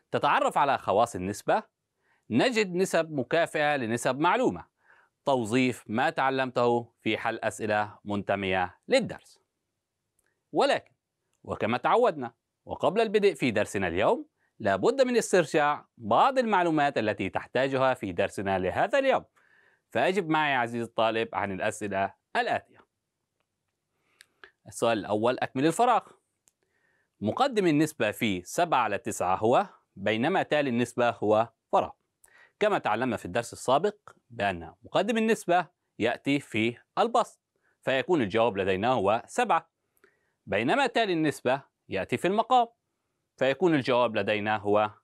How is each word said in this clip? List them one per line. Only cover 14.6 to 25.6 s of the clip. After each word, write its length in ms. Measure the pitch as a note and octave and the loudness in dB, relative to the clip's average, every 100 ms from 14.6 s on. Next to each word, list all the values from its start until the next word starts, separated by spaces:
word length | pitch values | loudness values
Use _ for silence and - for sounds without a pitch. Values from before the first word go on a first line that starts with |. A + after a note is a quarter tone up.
| G3 F#3+ | 0 2
بد 260 | F#3+ C4+ | 2 2
من 160 | B3+ A#3+ | 2 2
استرجاع 680 | - F#3+ D#3 D#3+ D3 D3 - _ | 2 2 2 2 0 0 -8 _
بعض 420 | A2 B2 A#3 C4 | 0 4 4 2
المعلومات 580 | A3+ G3 F3 D#3 C#3+ C3+ | 2 2 2 2 2 0
التي 320 | G#2+ G2+ F#2+ | -2 -2 -4
تحتاجها 640 | F#2 - A#2+ C3+ C3 C3 | -6 -4 -2 0 2 0
في 180 | B2 G2+ | 0 -4
درسنا 480 | F#2 F#2+ - G2 F#2+ | -2 -2 -2 -2 0
لهذا 400 | F#2 F#2+ F#3+ C#4 | 0 -2 0 0
اليوم، 260 | C4+ A3+ - _ _ _ _ _ _ | 0 0 -4 _ _ _ _ _ _
فأجب 400 | A2 D3+ F#3+ D#3+ | -2 0 0 -2
معي 260 | D#3 D3+ C3 | 0 2 0
عزيزي 300 | A#2 A#2+ A#2 | 0 -4 -6
الطالب 500 | - A2+ A2 A2+ F#2 | 0 0 0 -2 -4
عن 160 | G2+ | -4
الأسئلة 640 | F#2 G#2+ - G#2 F#2+ G2 - _ A3+ | -2 -4 -4 -6 -2 -4 -6 _ -4
الآتية. 500 | A#3 B2 - _ _ _ _ _ _ _ _ _ _ _ _ _ _ _ - _ - _ - | -2 -4 -6 _ _ _ _ _ _ _ _ _ _ _ _ _ _ _ -20 _ -20 _ -20
السؤال 300 | - A#2 A2+ | -2 0 0
الأول، 400 | D#2+ G#2+ A#2 B2+ | -2 0 0 -2
أكمل 260 | A2+ C3 | -4 -2